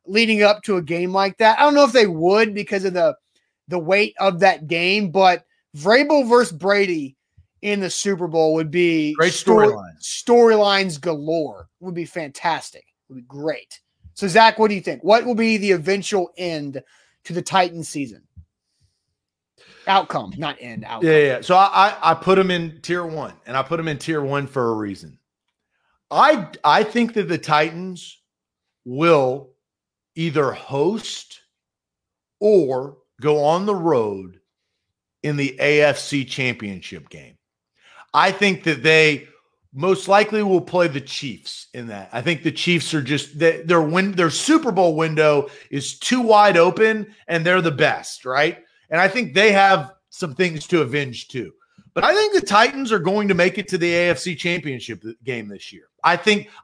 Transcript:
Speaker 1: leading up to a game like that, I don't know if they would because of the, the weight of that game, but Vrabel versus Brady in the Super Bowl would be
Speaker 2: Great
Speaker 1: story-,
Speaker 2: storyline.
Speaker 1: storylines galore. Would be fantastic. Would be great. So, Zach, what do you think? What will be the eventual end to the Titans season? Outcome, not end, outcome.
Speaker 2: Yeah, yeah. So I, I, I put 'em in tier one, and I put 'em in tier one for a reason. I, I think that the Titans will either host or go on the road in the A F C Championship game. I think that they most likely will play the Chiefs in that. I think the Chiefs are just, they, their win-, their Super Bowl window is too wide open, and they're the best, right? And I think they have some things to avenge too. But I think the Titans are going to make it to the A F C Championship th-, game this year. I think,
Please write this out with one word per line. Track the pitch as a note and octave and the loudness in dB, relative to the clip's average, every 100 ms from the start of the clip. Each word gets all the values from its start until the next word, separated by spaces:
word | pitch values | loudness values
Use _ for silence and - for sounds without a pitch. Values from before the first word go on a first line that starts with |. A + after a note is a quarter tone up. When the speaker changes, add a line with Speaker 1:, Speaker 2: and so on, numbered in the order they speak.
| - | -4
Speaker 1:
leading | G#3 A3+ G#3+ | 0 2 4
up | G#3 G#3 | 4 4
to | - F#3 | 0 -4
a | |
game | D#3 E3 F3+ | -2 -4 -2
like | F#3+ G3 - | -2 -2 2
that, | A3 - | 2 4
I | |
don't | D4 C#4+ | 4 6
know | C4 | 4
if | |
they | B3 G#3 | 4 2
would | D#3 F3 G#3 A3+ | 2 2 2 2
because | G3+ - G3 | -2 -6 -4
of | F#3+ | -4
the, | F3+ D#3+ - _ _ _ _ - | 0 0 -2 _ _ _ _ -10
the | F3 | -6
weight | D#3+ G3+ G#3+ - | 0 0 0 0
of | G3 E3+ | -2 2
that | F#3+ D#3 D3+ | 2 2 -2
game, | E3+ F3 G#3 G3 | -2 0 -2 -2
but | F#3 F#3 E3+ _ _ _ D3 | 2 4 2 _ _ _ -6
Vrabel | F3 B3 D4 D4+ A#3 | 2 2 4 2 4
versus | A#3+ A#3+ | 2 2
Brady | D#3 F#3 G3+ G3 E3 C3+ _ _ _ _ _ | -2 -2 0 0 -2 -8 _ _ _ _ _
in | G#3 G3+ | -6 -4
the | F3+ | -4
Super | - G3+ F#3 F3 | -6 -4 -4 -2
Bowl | E3 D#3+ D#3+ | 0 2 0
would | D#3+ | -2
be | F3 F3 D#3+ D3+ | 0 0 0 -2
Speaker 2:
Great | D3+ F3 | 0 0
Speaker 1:
story-, | F3 - A3 G#3 | 0 2 4 4
Speaker 2:
storyline. | G#2 - - | 2 -8 -16
Speaker 1:
storylines | - - - A#3+ A3+ G#3+ G3+ G3 F#3+ D3+ | -12 -8 2 4 6 4 4 2 0 -4
galore. | E3+ D3+ D3+ E3 C#3 F#2+ E2+ _ | -6 -6 -4 -4 -4 -10 -20 _
Would | F#3 | -12
be | F3 E3 | -10 -10
fantastic. | F3+ D3 - E3+ D3 - - _ _ _ | -10 -12 -6 -4 -4 -8 -20 _ _ _
Would | C3 | -20
be | |
great. | B2 C#3+ D#3 C#3 - - _ _ - | -20 -10 -8 -8 -12 -20 _ _ -20
So, | - G3+ | -8 0
Zach, | F3 A3+ G#3+ | 6 6 6
what | G#3+ | 0
do | G3+ | 0
you | |
think? | F3+ C3 | -6 -4
What | E3+ A3+ A#3 | 2 2 2
will | A3+ | 0
be | A3+ G#3+ | 0 0
the | G3+ | 2
eventual | F3 D#3 G3+ F3 G3+ F3 - | 0 0 -4 -2 -4 -4 -6
end | F3+ D#3 C#3+ C3+ - _ _ _ - | -8 -6 -8 -12 -16 _ _ _ -10
to | |
the | F3 | -10
Titans | - F#3+ F3+ E3+ D3+ | -2 0 0 -4 -12
season? | D3+ B2+ F#2+ _ - - _ _ _ _ _ _ _ _ _ _ _ _ - - | -10 -10 -14 _ -20 -20 _ _ _ _ _ _ _ _ _ _ _ _ -10 0
Outcome, | F#3+ E3+ D3+ G2+ G2 | 0 0 -6 -8 -10
not | D3+ - | -10 -10
end, | B2 A2 G#2 | -14 -14 -12
outcome. | A#2 E3 | -2 2
Speaker 2:
Yeah, | D#3 | 4
yeah. | C#3+ B2 | 4 0
So | - F#3 | 2 4
I, | G3 | 4
I, | F#3+ G#3 - D#3+ | 4 2 2 0
I | D#3+ | 0
put | F#3 F#3+ | 2 2
'em | F#3 | 2
in | F3+ E3 D3+ | -2 -6 -10
tier | - F3 E3+ | -8 -6 -6
one, | D#3 A2+ - - | -10 -12 -14 -8
and | C3 | -6
I | |
put | C3+ E3 | -4 -4
'em | D#3+ | -4
in | C#3 | -6
tier | - D#3 | -6 -4
one | C#3 C#3+ C#3 | -4 -4 -4
for | C3+ A#2 | -4 -2
a | |
reason. | A2 G#2 G2 D#2+ - _ _ _ _ _ _ _ _ - | -2 -6 -10 -16 -20 _ _ _ _ _ _ _ _ -4
I, | D3+ C#4 C#4+ E3 - | 2 4 2 -4 -4
I | D3+ F3 | 2 2
think | G#3+ A#3+ A3+ | 2 -2 -2
that | A3 E3+ | -2 -4
the | D#3 | -4
Titans | - D3+ D#3+ E3+ F#3 F3 - - _ _ _ _ _ _ B2 | -2 0 0 -6 -14 -14 -18 -20 _ _ _ _ _ _ -12
will | C3 E3+ D3+ B2+ C#3 - _ _ _ _ _ _ D#3+ | 0 4 4 2 -4 -10 _ _ _ _ _ _ -8
either | E3 D3 C3+ | -4 -2 -2
host | G2+ - C3+ D#3+ A3 - - - - _ _ _ _ _ _ _ _ _ - | -4 -8 -4 -2 -4 -10 -14 -18 -20 _ _ _ _ _ _ _ _ _ -2
or | G#3 G3+ C#3 B2+ C#3+ - _ - | 2 4 2 -4 -8 -16 _ -6
go | D3 D3+ | -2 0
on | D3 F3 G#3 | 2 0 0
the | G3 | -2
road | E3 C3 G#2+ G2 F#2 F2+ _ _ _ _ _ _ _ _ | 0 0 -2 -6 -14 -20 _ _ _ _ _ _ _ _
in | D3 D3 | -6 -4
the | C3+ C3+ | -4 -2
A | C#3+ D3 | 2 4
F | D3 C3 | 4 2
C | - C#3+ | -4 -6
Championship | C3 - B2+ A#2 G#2 F#2 - E2+ C#2 | -6 -6 -6 -6 -10 -12 -14 -18 -20
game. | D#2+ B1 _ _ _ _ _ _ - - | -20 -20 _ _ _ _ _ _ -20 -4
I | D3 F#3 | 0 0
think | F#3+ G3+ F3+ | 2 0 0
that | E3 C#3 | -2 0
they | D#3 D#3+ D#3 C#3 - _ _ _ _ | 4 4 4 0 -8 _ _ _ _
most | C3+ F3+ F#3 F#3 | -6 -2 -2 2
likely | G3+ G#3+ G#3+ | 2 2 -2
will | G#3 F3+ | 0 0
play | F3 F3+ E3+ | 0 -2 -2
the | C#3 | -4
Chiefs | C3+ - C#3+ G2 - - - | -10 -12 -12 -14 -16 -20 -18
in | B2 A#2 | -16 -14
that. | G2+ F#2 | -14 -10
I | A#2 | -8
think | D3+ D#3+ | -4 -4
the | D#3+ | -4
Chiefs | - F3+ E3+ - | -4 -2 -2 -2
are | D#3+ | -4
just, | C3+ D3 - D3+ | -2 -4 -6 0
they, | E3 D#3+ | 0 0
their | D#3+ E3+ | 0 0
win-, | D3+ F3 G3 | 2 0 -2
their | F3+ E3 | 0 -2
Super | - - D#4 C4+ | 0 0 2 2
Bowl | F#3 F3 D#3 | 0 0 0
window | D#3+ D3+ D3+ D3 C#3+ - - | -2 2 2 2 -2 -10 -12
is | C#3 C3+ - | -10 -10 -8
too | - B3+ | -4 -2
wide | A3+ G#3+ G#3 E3+ | 4 6 6 6
open, | F3 F#3 A3 A3 G#3 _ - | 4 4 0 0 -6 _ -6
and | E3+ E3 | -4 0
they're | F#3 | 0
the | E3 | 0
best, | C#3+ D3 F#2 - - B2+ | 0 0 -2 -10 -14 -6
right? | C3+ D#3 - _ _ - | -2 -2 -4 _ _ -4
And | D#3+ | 0
I | F#3+ | 0
think | B3 F3+ | 0 -2
they | D#3 G#3+ | 2 4
have | G3 G3 F#3+ C3 _ _ | 6 4 4 -2 _ _
some | - F3 | -10 -8
things | B2+ F3+ D#3 - | -4 -4 -4 -2
to | E3+ | 0
avenge | B2+ C#3+ C3 - - | 0 -4 -6 -10 -12
too. | B2+ F2+ _ _ _ _ | -12 -12 _ _ _ _
But | - B3 | -2 0
I | |
think | G4 G#4+ | 2 2
the | G4 | 0
Titans | - G3+ B3+ C#4 B3+ | 2 4 2 0 -4
are | G#3+ | -2
going | E3 G3+ G3+ | -2 -2 0
to | |
make | F3 F3+ G3 | 2 0 0
it | F#3+ | -6
to | F3+ | -4
the | E3+ | -2
A | E3+ F3 | 0 0
F | D#3+ | -2
C | F3+ E3 | -4 -6
Championship | F3+ F3 C#3+ B2 - G#2 | -6 -6 -6 -10 -12 -14
th-, | A2 - | -14 -14
game | A#2 A#2+ G#2 | -10 -8 -10
this | G2 - | -16 -20
year. | F#2 _ _ | -20 _ _
I | D#3 F3 | 0 0
think, | G#3+ G#3 - - | 0 0 -2 -8